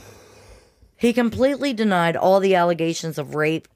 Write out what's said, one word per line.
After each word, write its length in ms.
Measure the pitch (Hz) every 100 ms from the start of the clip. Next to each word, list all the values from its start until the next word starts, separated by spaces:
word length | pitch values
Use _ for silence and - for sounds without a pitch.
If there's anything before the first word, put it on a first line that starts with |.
| - - - - - - _ _ _ _
He 160 | 233
completely 600 | 233 233 208 262 285 285
denied 420 | 220 214 185 170 165
all 240 | 185 190
the 140 | 190
allegations 640 | 185 175 170 165 165 165 156
of 160 | 135
rape, 340 | 143 151 160 -